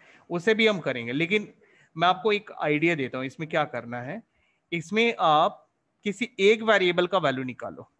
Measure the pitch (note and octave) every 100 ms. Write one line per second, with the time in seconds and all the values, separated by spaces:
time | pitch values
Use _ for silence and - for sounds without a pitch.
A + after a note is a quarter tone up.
0 | _ _ _ F3 F#3+ G#3+ A3 G3 C#3 B2+
1 | A#2 C3+ E3+ G#3+ G3+ _ _ _ _ D#3+
2 | E3+ F3+ A3 G#3 - - D#3 D3+ E3 E3
3 | B2 C3 C3 - D#3 E3 C#3+ B2 A#2 A#2+
4 | B2 G#3 - _ _ _ _ E3+ D#3+ G#3
5 | A#3 A3 F3 D3+ F3 - _ _ _ _
6 | G#3 F#3+ A#3 - G3 A3 A3+ G3+ F#3 F3
7 | F3 F#3+ D3 C3 B2+ A#2 A2 D2+ -